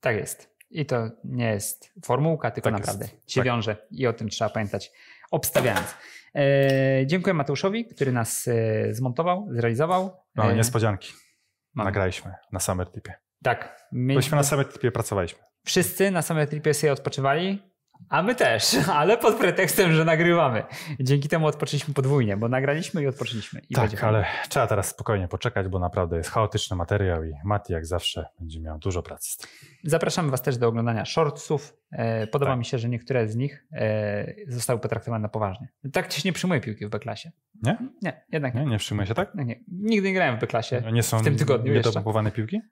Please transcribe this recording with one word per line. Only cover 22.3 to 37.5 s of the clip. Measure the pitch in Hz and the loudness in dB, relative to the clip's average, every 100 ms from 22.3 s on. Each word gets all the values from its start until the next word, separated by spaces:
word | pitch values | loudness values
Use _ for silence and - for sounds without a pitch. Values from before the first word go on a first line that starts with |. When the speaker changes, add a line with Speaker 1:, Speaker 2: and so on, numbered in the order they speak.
| 98 | 0
Speaker 1:
bo | 117 | 0
nagraliśmy | 131 135 147 - 175 | 0 0 -2 -2 -2
i | 139 | -2
odpoczęliśmy. | - 113 113 - - _ | -2 -6 -6 -8 -14 _
I | |
Speaker 2:
Tak, | 135 | 2
Speaker 1:
będzie | 110 107 | 2 2
fajnie. | 110 107 | 2 4
Speaker 2:
ale | 92 - - | 2 -4 -2
trzeba | - 117 | 0 2
teraz | 120 92 | 2 -2
spokojnie | - - 104 90 | -6 -2 0 0
poczekać, | - 120 110 95 | -2 -2 -2 -2
bo | 92 | -2
naprawdę | 87 101 87 85 | -2 0 0 -2
jest | 82 | -2
chaotyczny | - 107 107 - 92 | 0 0 0 -2 -4
materiał | 85 104 98 85 | 0 0 2 0
i | 80 73 | -4 -6
Mati | 87 104 - | -2 -2 -2
jak | 85 80 | -6 -2
zawsze | 87 - - 80 _ | -4 -4 -6 -10 _
będzie | 82 80 | -14 -10
miał | 80 78 | -10 -6
dużo | 98 90 | -4 -4
pracy | - - - | -6 -12 -10
z | - | -12
tym. | - - - _ | -14 -20 -20 _
Speaker 1:
Zapraszamy | 160 160 160 151 160 | 0 0 2 0 0
was | 131 | 0
też | - 123 | 0 2
do | 120 | 2
oglądania | 117 117 110 | 2 0 -2
shortsów. | - - 151 143 - 147 - _ _ | -2 0 0 0 -4 -4 -4 _ _
E, | - 117 113 110 | -4 -2 -2 -2
podoba | 143 139 | 0 0
Speaker 2:
Tak. | 127 | 0
Speaker 1:
mi | |
się, | 117 127 | -2 -2
że | 117 | -2
niektóre | 120 - 127 110 | -4 -2 0 0
z | 113 | -2
nich, | 143 - _ | -4 -6 _
e, | 156 107 107 104 104 101 208 196 | -4 -2 0 -2 -4 -6 -10 -10
zostały | 123 117 120 | -6 -2 -2
potraktowane | 110 113 - 113 | -2 -4 -4 -4
na | 104 | -4
poważnie. | 110 104 98 120 _ 135 | -2 -4 -4 -14 _ -4
Tak | 156 - | -4 -4
się | - | -2
nie | 185 | -2
przyjmuje | 165 185 160 | -2 0 0
piłki | 113 104 104 | -2 -8 -6
w | |
B-klasie. | 107 120 107 165 - _ | -6 -6 -10 -12 -20 _